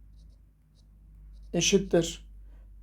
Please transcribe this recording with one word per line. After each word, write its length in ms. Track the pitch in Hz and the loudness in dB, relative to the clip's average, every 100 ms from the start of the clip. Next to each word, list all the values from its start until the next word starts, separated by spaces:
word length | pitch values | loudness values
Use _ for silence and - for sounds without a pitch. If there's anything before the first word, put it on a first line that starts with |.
| - - - - - _ _ _ - - - - - - - | -20 -20 -20 -20 -20 _ _ _ -20 -20 -20 -20 -20 -20 -6
eşittir 760 | 170 165 196 196 175 165 - - - - - - - | -2 2 2 4 2 2 -6 -18 -20 -20 -20 -20 -20